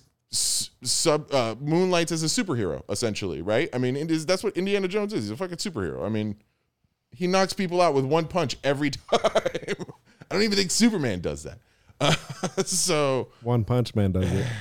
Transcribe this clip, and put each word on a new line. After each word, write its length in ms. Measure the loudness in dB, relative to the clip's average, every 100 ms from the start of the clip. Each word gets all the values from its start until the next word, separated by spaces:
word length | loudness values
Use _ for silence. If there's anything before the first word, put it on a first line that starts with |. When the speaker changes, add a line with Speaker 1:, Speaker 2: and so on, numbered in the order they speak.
| _ _ _
Speaker 1:
s-, 380 | -2 0 -2 -4 _
sub-, 500 | -2 0 2 2 2
uh, 220 | 0 0 -2
moonlights 500 | 0 2 4 2 0
as 100 | -2
a 40 | 0
superhero, 560 | 0 0 0 -2 -4 -4
essentially, 500 | -2 -2 -2 -4 -4
right? 260 | 0 2 2
I 40 | -2
mean, 180 | -2 -2
it 140 | -2
is, 140 | -2 0
that's 180 | -2
what 120 | -2 -2
Indiana 300 | 0 0 0
Jones 240 | -2 -2
is. 100 | -2
He's 60 | -4
a 60 | -4
fucking 200 | -8 -6
superhero. 460 | -6 -4 -4 -4
I 40 | -2
mean, 260 | -2 -2 -6 _ _ _ _ _ _ _
he 160 | -4 0
knocks 260 | 2 2
people 260 | 0 0 4
out 100 | 4
with 100 | 4
one 220 | 2 2 2
punch 300 | -2 -2 -2
every 280 | -2 0 0
<laughs> 220 | -4 0
time. 80 | 2
I 1120 | 2 0 0 -4 -6 -8 -10 -16 _ _ -6
don't 80 | 0
even 140 | 2 2
think 140 | 0
Superman 500 | 4 4 4 0 -2
does 220 | -4 -6
that. 140 | -8 -16 _ _ _ -2
Uh, 160 | 2
<laughs> 480 | 2 -2 -6 -4 -2
so 640 | -2 -2 0 2 2 0 -4 -6
Speaker 2:
One 220 | 0 0
Punch 300 | 2 0 2
Man 180 | 2 2
does 180 | 2 2
it. 160 | 0 -2 -4